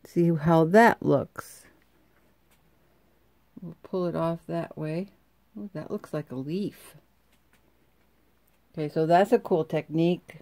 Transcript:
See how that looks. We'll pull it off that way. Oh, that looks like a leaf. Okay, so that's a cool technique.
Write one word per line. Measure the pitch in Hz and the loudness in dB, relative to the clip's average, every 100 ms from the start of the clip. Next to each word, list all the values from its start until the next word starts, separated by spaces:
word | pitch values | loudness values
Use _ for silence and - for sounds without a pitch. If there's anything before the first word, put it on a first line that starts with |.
See | - 175 170 | -6 0 0
how | 165 156 165 | 2 2 4
that | 160 208 233 - | 6 6 6 4
looks. | - 143 - - - - - _ _ _ _ _ _ _ _ _ _ _ _ _ _ _ _ _ _ - | 0 0 -2 -12 -18 -20 -20 _ _ _ _ _ _ _ _ _ _ _ _ _ _ _ _ _ _ -20
We'll | 170 - | -18 -18
pull | - 185 | -8 -4
it | 180 | -4
off | 160 165 170 - | -4 -4 -6 -8
that | 170 160 - | -8 -8 -10
way. | 156 160 196 _ _ _ _ 214 | -8 -8 -10 _ _ _ _ -16
Oh, | 208 | -14
that | - - | -12 -10
looks | 214 - | -12 -8
like | 156 151 | -10 -8
a | |
leaf. | 127 135 180 190 - - - _ _ _ _ _ _ _ _ _ _ _ _ _ _ _ _ _ | -10 -6 -6 -6 -10 -20 -20 _ _ _ _ _ _ _ _ _ _ _ _ _ _ _ _ _
Okay, | - 151 | -10 -6
so | 160 | -2
that's | 160 170 208 | 2 4 4
a | 240 | 0
cool | - 170 | 0 -2
technique. | 156 156 156 156 165 175 - - | 0 -4 -4 0 0 0 -8 -20